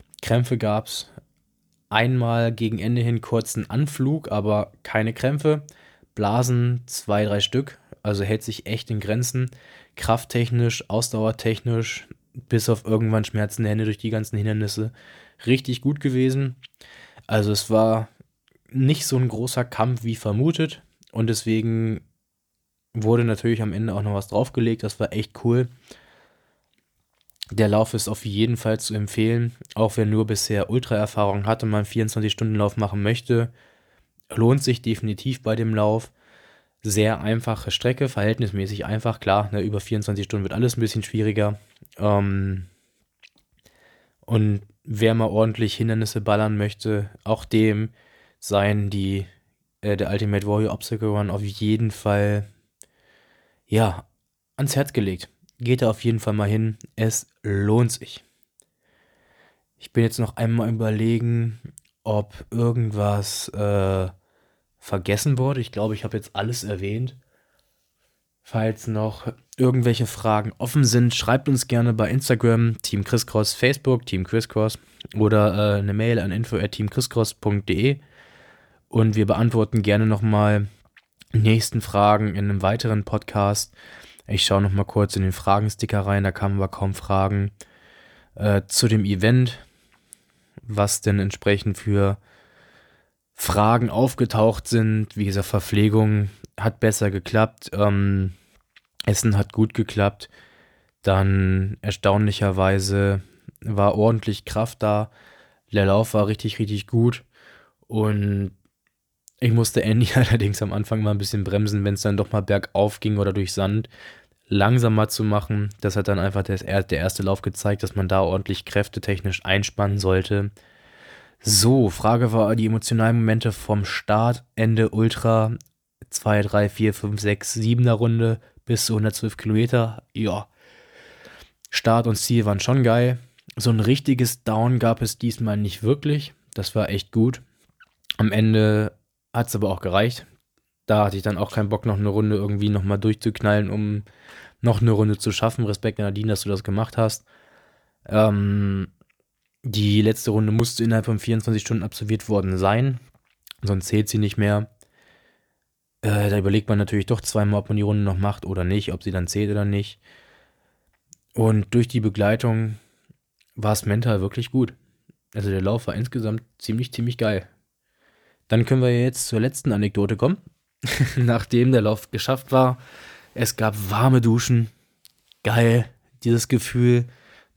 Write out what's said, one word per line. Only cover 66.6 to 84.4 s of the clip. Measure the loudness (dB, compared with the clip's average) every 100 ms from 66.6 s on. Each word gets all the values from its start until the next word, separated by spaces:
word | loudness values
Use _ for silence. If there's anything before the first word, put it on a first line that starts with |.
erwähnt. | -6 -6 -6 -6 -6 -10 _ _ _ _ _ _ _ _ _ _ _ _
Falls | -8 -2 -2 -2 -4
noch | -2 -2 -4 -10 -12 _ 0
irgendwelche | 2 4 2 0 -2
Fragen | -4 0 0 -2 -6
offen | -2 2
sind, | 2 4 2
schreibt | 2 0 0 2
uns | -2 0
gerne | 0 2
bei | 0 0
Instagram, | -2 0 2 4 4 2 0
Team | -4 -4
Crisscross, | -2 -2 0 -2 -2
Facebook, | 0 0 2 0 0 -2
Team | -6
Crisscross | -2 -2 -2 -2 -2 -2 -14 _ -12 0
oder, | 4 6 4 2 2 0
äh, |
eine | 0
Mail | -2 0 0
an | 0
info | -4 -4 -2
at | -4
team | -4 -4
crisscross | -2 -2 -2 -2
punkt | -2 -2 -2 -2
de. | 0 0 0 -6 _ -20 -20 -20 _ _ _ _
Und | 2 2 2
wir | 2
beantworten | 2 2 2 0 0
gerne | 2 2 2
nochmal | 2 2 2 4 2 -2 -8 _ _ _ _ _
nächsten | 2 4 4 2 -4
Fragen | -2 2 4 4 2
in | -2 -2
einem | 0
weiteren | 0 0 0 -2
Podcast. | -2 -4 -4 0 0 0 -6 -14 -20 -20 -20 -20 -6
Ich | -2